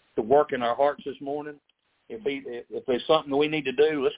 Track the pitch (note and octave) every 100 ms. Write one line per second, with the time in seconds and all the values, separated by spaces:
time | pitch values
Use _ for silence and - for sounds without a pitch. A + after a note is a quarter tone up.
0 | _ - A2 D3 D3 B2+ A#2 A#2+ C#3+ C#3
1 | C#3 C3 C#3 D3 D3+ D3 _ _ _ _
2 | - A2+ C#3 C3+ C3 A#2+ - A2+ C3+ B2
3 | - D#3 C#3+ C#3 D3+ D#3 C3+ B2+ D#3 D3
4 | C#3